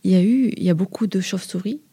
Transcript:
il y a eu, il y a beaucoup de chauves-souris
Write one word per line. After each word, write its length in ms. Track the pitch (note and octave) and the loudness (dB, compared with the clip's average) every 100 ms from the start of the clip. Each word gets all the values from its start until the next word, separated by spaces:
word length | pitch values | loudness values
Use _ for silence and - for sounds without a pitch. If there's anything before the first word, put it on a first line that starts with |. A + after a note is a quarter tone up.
il 80 | F#3+ | 4
y 20 | |
a 80 | F#3 | 4
eu, 300 | F#3 B3+ B3+ - | 4 2 2 0
il 60 | |
y 80 | F3+ | 0
a 40 | |
beaucoup 340 | E3 F#3+ - A3 | 0 -2 -4 -4
de 120 | F#3+ | -2
chauves-souris 600 | F3+ F#3+ - F#3 F#3+ D4 _ | -4 -8 -6 -8 -6 -8 _